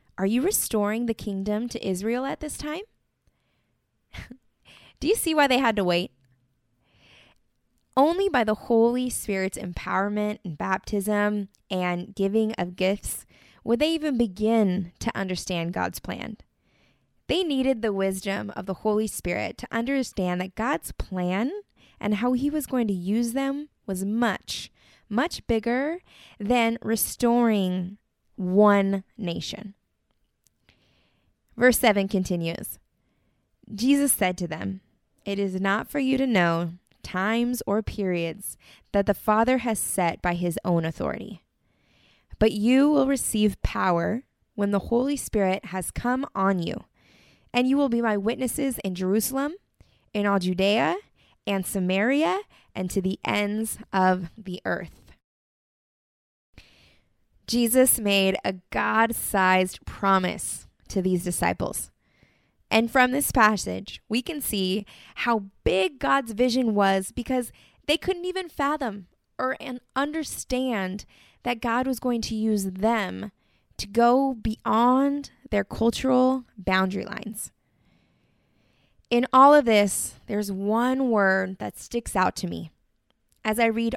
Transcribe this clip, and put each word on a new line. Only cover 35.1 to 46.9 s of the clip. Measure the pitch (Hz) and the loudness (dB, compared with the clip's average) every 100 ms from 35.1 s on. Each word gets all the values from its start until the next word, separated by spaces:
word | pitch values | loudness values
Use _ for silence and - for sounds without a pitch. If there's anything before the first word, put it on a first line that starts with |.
| _ - | _ -6
'It | 202 | -4
is | 196 185 | -2 -2
not | 190 208 - | 0 0 -2
for | 294 | -2
you | 262 262 | 0 2
to | 269 | 2
know | 208 170 165 170 175 _ _ | 4 4 2 -2 -8 _ _
times | - 185 196 233 240 247 - | -8 -4 0 0 0 -2 -2
or | 208 | -2
periods | 208 - 190 175 165 - - - - - _ | -2 -4 -2 -2 -4 -8 -14 -16 -20 -20 _
that | 202 196 | 0 0
the | |
Father | 196 - 214 233 254 | 0 2 2 4 2
has | 233 214 | 0 -4
set | - - 175 - | -4 0 0 0
by | 175 175 | -2 0
his | 175 165 | -2 -2
own | 185 170 160 | 0 0 0
authority. | - - - - 170 _ _ _ _ _ _ _ _ _ - | -4 -4 -4 -10 -14 _ _ _ _ _ _ _ _ _ 2
But | 220 | 2
you | 208 220 262 294 | 4 4 6 6
will | 294 269 | 4 2
receive | 269 - 214 208 - | 0 0 2 2 2
power | - 208 190 170 175 226 - _ _ - | -4 0 2 2 0 -4 -6 _ _ -4
when | 202 | 0
the | 202 - | 0 0
Holy | 233 269 285 | 0 0 -4
Spirit | - 214 190 190 - | -2 0 2 0 -4
has | 185 175 | -8 -6
come | - 240 262 269 | -6 -4 -2 -4
on | - 190 190 | 0 2 2
you, | 165 - - | -2 -8 -12